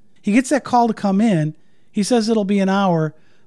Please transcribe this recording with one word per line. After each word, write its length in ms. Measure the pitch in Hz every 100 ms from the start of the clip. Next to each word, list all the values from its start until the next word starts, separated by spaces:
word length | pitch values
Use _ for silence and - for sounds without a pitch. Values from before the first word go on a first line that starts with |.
| - -
he 80 | 214
gets 180 | 220 262
that 120 | 277
call 220 | - 247 240
to 60 |
come 260 | 214 202 190
in. 360 | 226 165 151 - - - -
He 100 | 214
says 260 | 196 247 220
it'll 160 | 220
be 140 | 196 202
an 100 | 190
hour, 460 | 196 196 165 156 - - -